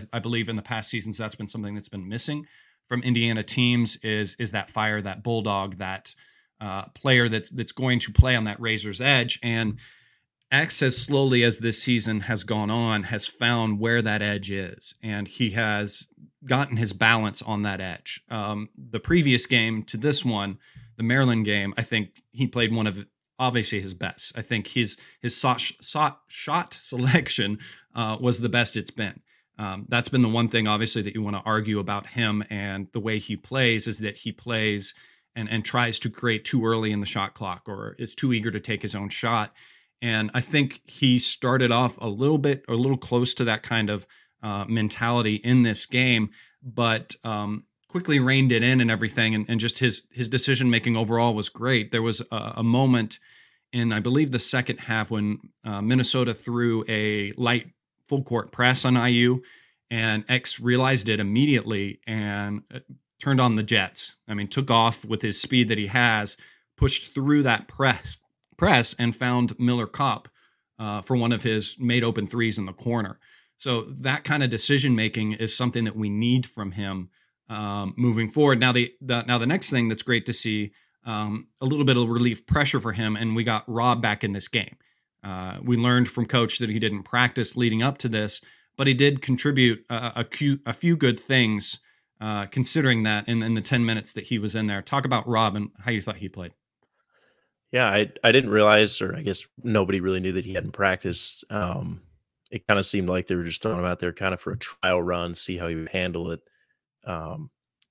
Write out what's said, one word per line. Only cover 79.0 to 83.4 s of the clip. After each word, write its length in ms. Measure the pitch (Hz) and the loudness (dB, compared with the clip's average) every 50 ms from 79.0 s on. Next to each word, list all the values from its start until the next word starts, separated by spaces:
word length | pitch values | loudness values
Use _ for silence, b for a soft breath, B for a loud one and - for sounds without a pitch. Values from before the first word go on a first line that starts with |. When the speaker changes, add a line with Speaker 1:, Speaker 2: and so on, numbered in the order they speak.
Speaker 1:
the, 200 | 139 123 123 120 110 | -6 -4 -4 -4 0
now 140 | 120 123 | 0 0
the 80 | 120 117 | 2 2
next 240 | 127 170 196 - - | 0 0 0 -2 -2
thing 180 | 143 123 117 | 0 0 2
that's 160 | 113 110 107 - | 0 0 -2 -2
great 220 | - 120 113 - | -2 -2 -2 0
to 80 | - 113 | -2 -4
see, 380 | - - 113 107 104 104 104 b b b b b b - | -4 -2 -2 -2 -4 -4 -6 b b b b b b -12
um, 420 | 120 110 107 107 104 107 110 - _ _ - | -8 -6 -4 -4 -4 -6 -8 -10 _ _ -4
a 40 | 131 | -2
little 200 | 131 151 147 143 | 0 0 2 4
bit 100 | 135 127 | 4 4
of 140 | 123 120 113 | 4 4 2
relief 360 | 117 120 120 123 110 - _ | 2 2 2 2 0 -2 _
pressure 340 | - - 151 143 139 - 135 | 0 2 2 2 2 0 -2
for 120 | - 113 | -2 -2
him, 240 | 95 110 110 107 107 | -4 -2 -2 -2 -2
and 180 | 104 113 113 113 | -2 -2 -2 0
we 100 | 117 | 0